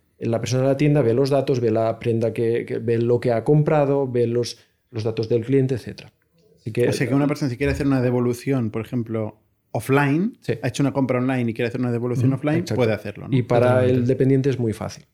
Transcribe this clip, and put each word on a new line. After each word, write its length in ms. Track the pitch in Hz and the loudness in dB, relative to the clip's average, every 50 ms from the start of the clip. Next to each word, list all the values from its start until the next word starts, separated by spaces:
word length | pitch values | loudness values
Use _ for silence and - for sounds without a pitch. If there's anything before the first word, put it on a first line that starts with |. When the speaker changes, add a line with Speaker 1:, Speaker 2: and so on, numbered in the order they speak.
| _ _ _ - | _ _ _ -8
Speaker 1:
la 200 | - 117 113 110 | -4 -2 -2 -2
persona 220 | 120 113 127 127 131 | -2 -2 -2 0 2
de 60 | 135 | 2
la 80 | 135 | 2
tienda 260 | 139 147 147 147 147 120 | 2 2 4 4 4 4
ve 120 | 113 113 | 2 2
los 160 | 127 139 131 | 2 2 2
datos, 300 | 143 135 135 139 135 120 | 2 0 0 0 0 0
ve 100 | 120 113 | 0 0
la 280 | 107 113 113 113 110 - | 2 2 0 0 -2 -2
prenda 340 | - 120 113 113 113 113 110 | -2 -2 0 0 0 -2 -2
que, 340 | 120 117 113 117 120 - | -2 -2 0 -2 -2 -4
que, 120 | - 120 117 | -6 -6 -4
ve 200 | 113 117 117 117 | -2 -2 0 0
lo 220 | 120 120 120 117 | 2 2 0 2
que 120 | - 123 117 | 2 0 0
ha 100 | 113 113 | 0 2
comprado, 640 | 147 151 151 147 160 156 151 143 135 139 139 139 | 4 4 4 4 4 2 2 2 2 2 0 0
ve 200 | 127 120 123 120 | 0 0 0 0
los, 320 | 117 117 120 120 - - - _ _ _ _ _ _ | 0 0 -2 -2 -4 -6 -14 _ _ _ _ _ _
los 120 | 117 110 107 | -8 -6 -4
datos 240 | 113 107 - 113 - | -4 -4 -4 -2 0
del 160 | 120 113 107 | 0 -2 0
cliente, 300 | 120 135 135 131 131 131 | 0 0 2 2 0 -2
etcétera. 360 | 110 - - - - - - _ _ _ _ _ _ _ _ _ _ | -4 -6 -10 -14 -14 -16 -20 _ _ _ _ _ _ _ _ _ _
Así 140 | - 117 110 | -12 -6 -2
que 160 | 120 120 - | 0 2 2
Speaker 2:
O 40 | - | 2
sea, 160 | - 143 113 | 0 0 0
que 60 | 131 | 2
una 120 | 139 147 | 2 2
persona 220 | 139 147 - 151 131 | 0 -2 -2 -4 -4
si 60 | 120 | -2
quiere 160 | 113 143 143 131 | -2 -2 -2 0
hacer 140 | - 143 | 0 0
una 160 | 139 135 131 120 | 0 2 2 2
devolución, 680 | 127 123 123 120 123 120 - - 135 139 127 117 107 | 2 2 2 0 0 -2 -2 -2 -2 -2 -2 -2 -2
por 120 | - 113 107 | -4 -6 -8
ejemplo, 560 | - - 120 110 113 110 110 107 110 - _ _ _ _ _ _ _ - | -6 -6 -6 -6 -4 -4 -4 -6 -6 -8 _ _ _ _ _ _ _ -8
offline, 640 | 113 - - 135 143 143 139 143 165 196 240 - - - | -6 -2 2 2 4 4 4 2 0 0 -2 -6 -8 -6
Speaker 1:
Sí. 100 | - 113 - - | -6 -6 -4 -4
Speaker 2:
ha 60 | 131 | -4
hecho 140 | - - 143 | -2 0 0
una 100 | 135 - | 0 0
compra 260 | 139 135 117 127 123 | 0 0 0 0 0
online 320 | 127 131 131 127 120 113 | 0 0 -2 -2 -2 -2
y 40 | 110 | -2
quiere 140 | 123 120 113 | -2 -4 -4
hacer 120 | - 123 | -4 -4
una 100 | 127 123 | -4 -2
devolución 380 | 117 117 120 123 120 127 117 131 | -2 -2 -2 -2 -2 0 2 2
Speaker 1:
Ujú, 80 | 135 | 0
Speaker 2:
offline, 220 | - - 147 147 - | 0 0 -2 -2 -2
Speaker 1:
exacto. 180 | 180 - 110 | -2 -2 0
Speaker 2:
puede 160 | 120 120 110 107 | 0 2 2 0
hacerlo, 340 | 98 - 104 - - 92 | -2 -4 -8 -12 -10 -6
¿no? 100 | 104 127 | -2 0
Speaker 1:
Y 60 | 127 113 | 0 0
para 240 | - 120 117 123 123 | 2 2 4 4 4
Speaker 3:
Totalmente. 260 | 127 127 127 127 127 127 | 4 4 4 2 2 2
Speaker 1:
el 60 | 123 | 2
dependiente 440 | 123 131 127 135 131 135 131 131 143 | 0 2 2 2 4 4 4 2 0
es 80 | 123 120 | 0 0
muy 120 | 120 110 98 | -2 -2 -4
fácil, 320 | - 98 98 - - - _ | -4 -6 -10 -10 -12 -20 _